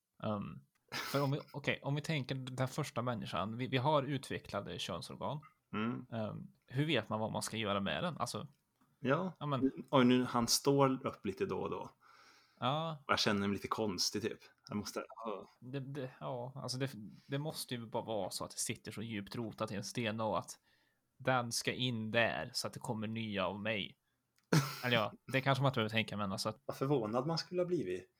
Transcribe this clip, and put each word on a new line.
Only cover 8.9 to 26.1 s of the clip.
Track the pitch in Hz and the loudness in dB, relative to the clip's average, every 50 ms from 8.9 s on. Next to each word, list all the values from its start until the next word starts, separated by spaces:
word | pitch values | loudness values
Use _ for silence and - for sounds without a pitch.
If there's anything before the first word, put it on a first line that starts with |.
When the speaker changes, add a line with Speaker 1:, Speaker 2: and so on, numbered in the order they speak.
| _ - | _ -2
Speaker 2:
Ja. | - 123 139 165 185 185 - - | 2 2 2 2 0 -2 -6 -6
Speaker 1:
ja, | 147 | -4
men | 147 143 123 135 135 - - 120 - | -2 0 2 2 2 0 -2 -2 4
Speaker 2:
Oj, | - 135 123 | 6 8 8
nu, | 123 127 127 123 | 10 8 6 6
han | 120 - 123 117 113 | 4 2 2 4 4
står | - - - 143 143 139 135 131 131 - - | 2 4 6 6 6 8 6 6 4 2 -2
upp | 113 - - - | -4 -4 -2 -4
lite | 101 92 - 98 | -2 0 0 0
då | 92 92 95 | 0 0 -2
och | 95 - | -2 -2
då. | 87 - - - - _ _ - - - - - - - _ _ _ - | -4 -4 -8 -10 -14 _ _ -20 -20 -20 -20 -20 -20 -20 _ _ _ -4
Speaker 1:
Ja. | - 127 143 156 165 165 160 147 - | -2 0 0 0 -2 -4 -6 -4 0
Speaker 2:
Och | - | 2
jag | 101 - | 2 4
känner | - 113 104 98 | 4 4 4 4
mig | 101 101 98 | 4 2 0
lite | 92 - - | 0 -2 -2
konstig, | - - 110 104 90 90 - - - 104 | -2 0 0 0 0 0 0 0 0 -2
typ. | 104 107 - - - - _ _ - - | -2 -2 -4 -6 -14 -20 _ _ -10 -4
Jag | - | -4
måste, | 104 101 - - 107 104 - | -4 -4 -4 -6 -6 -6 -8
ja. | - - 113 113 101 95 101 - _ - | -10 -10 -6 -6 -6 -6 -8 -14 _ -18
Speaker 1:
Det, | 120 127 131 139 | -12 -8 -8 -6
det, | 127 135 139 147 127 131 - - | -6 -6 -8 -8 -8 -8 -10 -10
ja, | 151 143 135 120 120 127 131 | -8 -6 -6 -6 -6 -8 -8
alltså | 139 - 127 127 127 | -8 -6 -4 -2 -2
det, | 139 135 - 107 107 - - - - | -2 -2 -4 -6 -12 -14 -16 -16 -8
det | - 139 139 | -6 -4 -4
måste | 151 160 151 - - - 127 | -2 -4 -4 -6 -6 -6 -6
ju | 120 113 | -8 -6
bara | 110 - 117 104 | -4 -4 -4 -2
vara | 110 113 101 92 - | 0 0 0 -2 -2
så | - - 82 | -4 -4 -6
att | - | -6
det | - - | -4 -4
sitter | - - 113 - - 110 | -2 -2 -4 -6 -8 -10
så | - 104 | -8 -6
djupt | 107 117 113 101 101 98 - | -6 -4 -4 -4 -4 -4 -4
rotat | 120 117 107 98 - 110 107 | -4 -4 -4 -4 -4 -4 -2
i | 104 | -2
ens | 98 98 - | -4 -4 -4
D | - 131 117 | -2 -2 0
N | 107 107 113 | 0 0 0
A | 110 107 90 92 | 0 2 2 0
att | - - - - _ _ _ _ _ _ _ _ _ _ _ - | -2 -4 -10 -16 _ _ _ _ _ _ _ _ _ _ _ -4
den | 127 127 131 127 120 117 | 0 2 2 2 2 0
ska | 113 - - 127 | -2 -2 0 0
in | 98 95 127 127 120 110 110 110 | 0 0 0 0 0 0 0 2
där | 104 117 117 95 62 69 - 123 | 4 6 6 6 4 2 -2 -2
så | - - - | -2 -2 -2
att | 104 | -4
det | - 98 | -4 -6
kommer | - - 117 110 107 | -4 -2 -2 -2 -2
nya | 110 113 113 113 107 101 95 92 | -2 -2 -2 -4 0 2 2 2
av | 87 98 104 | 2 0 -2
mig. | 101 110 113 101 82 - - _ _ _ _ _ _ _ _ _ _ - - 151 139 - - - - | -2 0 0 0 -2 -4 -8 _ _ _ _ _ _ _ _ _ _ 4 4 4 4 2 -4 -2 2
Eller | 123 123 | 4 4
ja, | 113 104 104 - - _ - | 4 4 2 -2 -8 _ 0
det | 127 131 | 0 2
kanske | - 139 135 127 | 4 4 4 4
man | 139 135 | 4 4
inte | 135 120 | 4 4
behöver | 110 107 | 2 2
tänka, | 110 113 110 - | 2 2 2 0